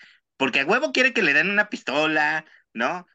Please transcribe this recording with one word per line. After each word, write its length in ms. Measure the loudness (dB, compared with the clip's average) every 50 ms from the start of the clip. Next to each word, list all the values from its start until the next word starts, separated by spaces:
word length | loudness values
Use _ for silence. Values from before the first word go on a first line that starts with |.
| -18 -20 _ _ _ _ _
porque 240 | -4 -2 0 0 0
a 60 | 0
huevo 260 | 2 0 0 0 0 0
quiere 200 | 0 0 2 2
que 80 | 0 0
le 120 | 2 2
den 160 | 2 2 2
una 200 | 0 0 -2 -2
pistola, 760 | -6 -8 -6 -4 -2 0 0 0 0 0 0 0 -2 -4 -6 _ _ _ _ _ -6
¿no? 320 | -4 -4 -2 -4 -6 -10 _